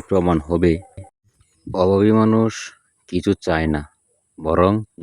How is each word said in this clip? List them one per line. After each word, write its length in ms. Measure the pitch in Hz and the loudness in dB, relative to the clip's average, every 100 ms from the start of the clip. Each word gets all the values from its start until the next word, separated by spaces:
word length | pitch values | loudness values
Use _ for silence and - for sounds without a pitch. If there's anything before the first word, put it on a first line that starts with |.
| - | 2
প্রমাণ 300 | 95 87 82 | 0 0 0
হবে, 340 | 73 85 87 80 - - - _ _ _ _ _ - | -2 0 0 0 -6 -20 -20 _ _ _ _ _ -8
অভাবী 440 | 92 92 98 104 | 0 2 4 4
মানুষ 400 | 110 110 110 113 - - - _ _ - | 4 2 2 0 -4 -14 -20 _ _ -8
কিছু 220 | 87 101 98 | -4 -2 -2
চায় 260 | - 80 80 | -2 -2 -2
না, 140 | 76 71 _ _ _ _ - | -4 -8 _ _ _ _ -10
বরং 340 | 78 82 92 107 107 - | -2 2 2 0 -6 -14